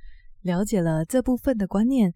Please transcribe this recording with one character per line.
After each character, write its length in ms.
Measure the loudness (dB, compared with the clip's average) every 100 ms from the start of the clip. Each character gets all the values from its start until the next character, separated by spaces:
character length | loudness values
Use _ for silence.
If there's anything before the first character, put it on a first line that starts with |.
| -18 -18 -20 -8
了 240 | -2 -2
解 160 | 0 0
了 220 | 2 0
这 180 | 0 0
部 140 | 0 0
分 200 | 0 -2
的 120 | 0
观 180 | 0 2
念， 260 | 4 2